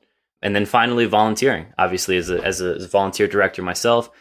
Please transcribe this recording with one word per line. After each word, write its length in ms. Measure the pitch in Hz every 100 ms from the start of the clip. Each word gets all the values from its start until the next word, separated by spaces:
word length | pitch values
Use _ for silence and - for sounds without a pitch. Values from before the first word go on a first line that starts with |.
| _ _ _ -
And 140 | 104 101
then 100 | 101
finally, 400 | 120 120 120 110
volunteering. 600 | 107 110 107 131 92 82 -
Obviously, 400 | 90 92 - 90
as 120 | 85
a, 140 | 85
as 180 | 95 90
a, 140 | 90 85
as 100 | 90
a 20 |
volunteer 400 | 98 98 - 101
director 340 | 101 95 -
myself, 480 | 90 90 120 117 117 _